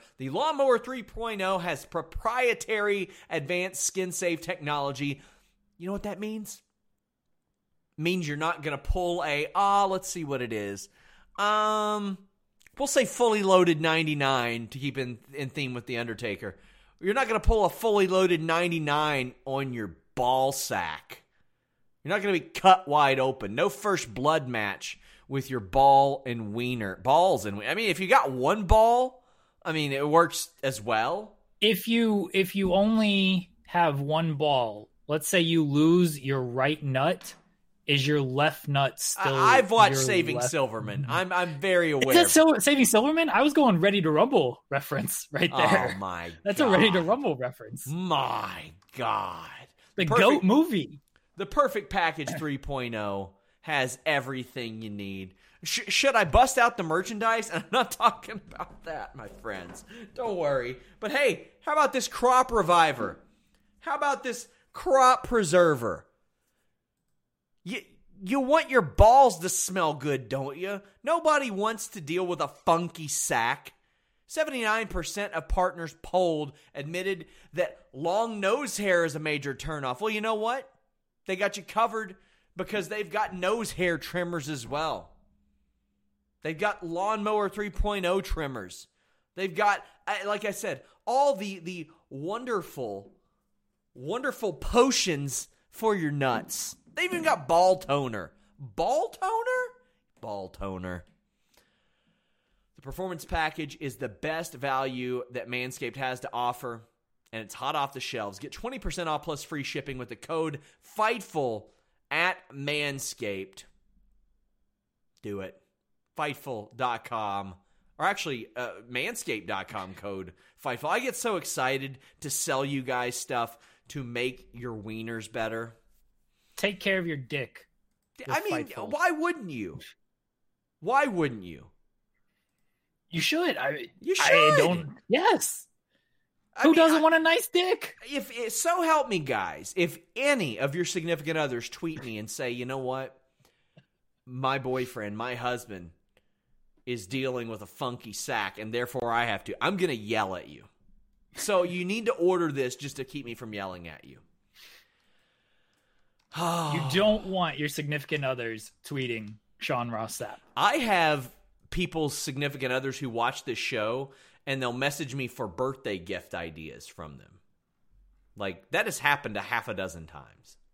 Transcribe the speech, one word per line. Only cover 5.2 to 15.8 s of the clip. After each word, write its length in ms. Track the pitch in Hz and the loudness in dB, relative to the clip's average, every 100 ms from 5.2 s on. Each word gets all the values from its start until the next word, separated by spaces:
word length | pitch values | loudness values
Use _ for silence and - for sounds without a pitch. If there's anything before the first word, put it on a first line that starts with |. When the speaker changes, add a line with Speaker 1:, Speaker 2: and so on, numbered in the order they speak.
| - _ _ _ _ _ | -12 _ _ _ _ _
Speaker 1:
You 80 | 175 | -8
know 60 | |
what 120 | 202 | -6
that 160 | 208 190 | -8 -8
means? 420 | 214 220 214 - _ _ _ _ _ _ _ _ _ _ _ _ _ - | -8 -8 -12 -16 _ _ _ _ _ _ _ _ _ _ _ _ _ -4
Means 280 | 165 185 151 | 0 0 -2
you're 120 | 147 | -2
not 240 | 160 165 | -2 -2
gonna 160 | 151 139 | -6 -4
pull 440 | - 185 175 175 | -2 0 0 -2
a, 260 | 151 147 151 | -2 -2 -2
ah, 300 | 180 202 202 | 0 2 4
let's 240 | 196 185 - | 2 0 -4
see 160 | 180 | -8
what 160 | 147 135 | -4 -4
it 140 | 123 | -2
is. 340 | 110 101 98 - _ _ _ _ - | -4 -4 -8 -12 _ _ _ _ -2
Um, 800 | 208 214 214 214 214 208 202 190 _ _ _ _ _ - | 0 2 2 0 0 -2 -4 -8 _ _ _ _ _ -6
we'll 80 | 277 | 0
say 180 | 277 | 2
fully 380 | 247 - 240 214 | 2 2 4 4
loaded 400 | 190 185 175 156 | 6 8 8 4
ninety-nine 840 | 160 160 156 147 135 135 120 117 110 | 2 2 2 2 2 2 0 -4 -8
to 100 | 135 | -8
keep 180 | 139 135 | -6 -4
in, 220 | 123 113 - | -6 -8 -14
in 160 | 139 131 | -10 -8
theme 240 | 151 135 | -6 -6
with 100 | 123 | -6